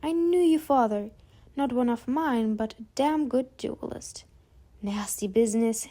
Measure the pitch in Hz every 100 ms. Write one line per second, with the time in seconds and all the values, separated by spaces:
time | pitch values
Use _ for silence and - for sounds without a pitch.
0 | 302 330 339 359 349 311 - 269 226 208
1 | 208 - - - - - 277 240 247 233
2 | - 277 320 240 220 214 220 - 220 -
3 | 285 311 285 247 262 - - - - -
4 | - - - _ _ - _ - 202 202
5 | 202 - 208 202 226 220 226 220 -